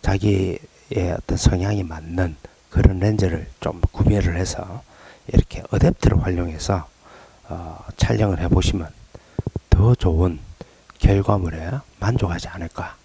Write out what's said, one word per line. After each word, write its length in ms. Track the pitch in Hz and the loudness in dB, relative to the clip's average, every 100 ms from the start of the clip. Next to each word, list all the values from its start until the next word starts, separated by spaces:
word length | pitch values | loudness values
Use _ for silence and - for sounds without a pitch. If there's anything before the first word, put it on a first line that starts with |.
자기의 560 | - 95 104 98 92 - - _ - - 90 85 | 0 0 2 2 0 -4 -12 _ -6 -2 -2 -4
어떤 200 | - 90 | -4 0
성향이 460 | - 92 98 104 | 2 2 0 -2
맞는 540 | 87 80 80 87 90 76 - _ _ | -4 -8 -8 -2 -2 -4 -18 _ _
그런 300 | - 104 95 | 2 4 4
렌즈를 480 | 101 107 95 80 80 - | 0 2 0 -2 -8 -8
좀 200 | - 85 82 | -8 -4 -4
구매를 440 | - 110 104 90 85 | 0 2 2 0 -2
해서 460 | 92 - 95 101 - - - - - | -4 -6 -10 -12 -16 -20 -20 -20 2
이렇게 360 | - - - | 2 2 -8
어댑터를 580 | - 107 - - - 95 | -4 2 2 2 0 2
활용해서, 640 | 95 87 87 80 - 98 80 _ - - - - - | 0 -2 -4 -6 -4 -4 -4 _ -20 -20 -20 -20 -14
어, 360 | 82 82 - - - | -12 -12 -16 -16 -2
촬영을 440 | - 113 107 85 | 0 2 2 0
해보시면 480 | 85 95 - 98 82 - - - _ - - - _ | 2 2 2 -2 -6 -14 -20 -20 _ -8 -8 -10 _
더 240 | 90 110 | 4 6
좋은 440 | 123 95 82 90 78 - - - - _ - | 4 2 2 2 0 -12 -18 -20 -20 _ 2
결과물에 720 | - 98 98 104 87 78 85 131 - _ | 4 4 4 0 0 -6 -8 -8 -10 _
만족하지 500 | 101 120 101 85 - | -2 0 0 -4 -8
않을까. 480 | - 85 - 98 - | -10 -12 -10 -12 -12